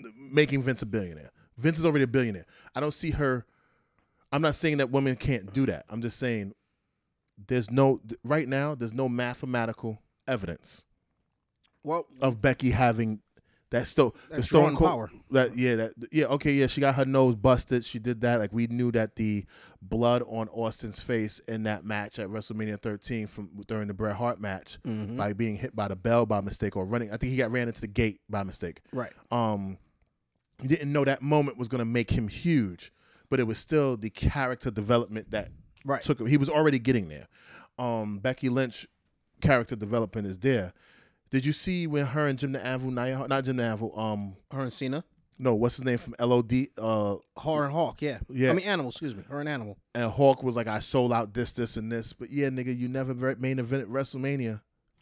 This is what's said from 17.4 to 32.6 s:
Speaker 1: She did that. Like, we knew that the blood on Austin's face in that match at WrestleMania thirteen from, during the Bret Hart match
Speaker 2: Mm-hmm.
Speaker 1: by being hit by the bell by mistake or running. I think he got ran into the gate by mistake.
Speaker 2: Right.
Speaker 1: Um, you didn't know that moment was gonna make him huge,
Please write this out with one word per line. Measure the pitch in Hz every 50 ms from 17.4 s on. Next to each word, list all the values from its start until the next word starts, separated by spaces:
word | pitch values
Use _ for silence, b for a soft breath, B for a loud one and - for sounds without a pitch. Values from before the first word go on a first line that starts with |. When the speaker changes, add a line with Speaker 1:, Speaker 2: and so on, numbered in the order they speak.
| 101 131 123 123 - - 131 123 113
Speaker 1:
She | - - 113
did | 107 123 120 110
that. | 123 120 120 113
Like, | 104 95
we | 107 117 117
knew | 113 117 123 123 120 113
that | 113 110 104 -
the | - 110 107 104 101 95 B B B B B B B
blood | 95 95 113 113 120 120 123 123 120
on | 107 110 113 110 -
Austin's | 76 113 113 110 - - 120 107 98 -
face | - - 120 113 107 107 - - -
in | - 113 110 110
that | 107 107 92 87
match | 107 107 104 104 104 -
at | - 104 92
WrestleMania | 107 110 - - 110 110 110 107 104 101
thirteen | - 113 104 101 - - 120 110 107
from, | 104 - 107 101 87 - 101 98
during | - 113 107 104
the | 101 98
Bret | 95 110 104 101
Hart | 98 120 120 110 90
match | 107 101 95 90 - - - - -
Speaker 2:
Mm-hmm. | 123 110 107 104 104 117
Speaker 1:
by | - 101 104 101
being | 101 117 110 104
hit | 98 131 120 -
by | 110 101
the | 98 95
bell | 92 92 113 117 120 117
by | 107 107 101
mistake | 98 98 - - 107 98 -
or | 101 92
running. | 98 117 120 113 101
I | 107
think | 107 131 127
he | 131
got | 127 123 113
ran | 123 123 120
into | 117 110 -
the | 113
gate | 101 101 127 113 107 95 _ _
by | - 107 101 98
mistake. | 92 - - 92 85 - - _ -
Speaker 2:
Right. | - 127 113 - - - _ -
Speaker 1:
Um, | 113 120 113 110 107 101 98 95 92 - _ _ _ _ _ _ _ _ _ _ _ _ _ _ _ - 131
you |
didn't | 131 160 160 143 143
know | 147 147 139
that | 135 135 -
moment | 131 143 151 151 143 139 117 123
was | 123
gonna | 110 131 120 117
make | 113 120 120 113 -
him | - - 110
huge, | 101 - - - 170 165 135